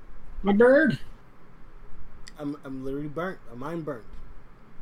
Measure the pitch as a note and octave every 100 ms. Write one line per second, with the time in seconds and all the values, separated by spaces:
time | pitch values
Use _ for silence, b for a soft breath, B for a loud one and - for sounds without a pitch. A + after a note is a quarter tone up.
0 | - - - - F#3+ G3+ A#3+ C#4 D4+ D3
1 | - - - - - - - - - -
2 | - - - - C#3+ D3 C#3 C3+ C3 C#3
3 | D3+ C#3+ F#3 F3 - A#2+ C#3+ E3+ D3+ B2
4 | - - - - - - - -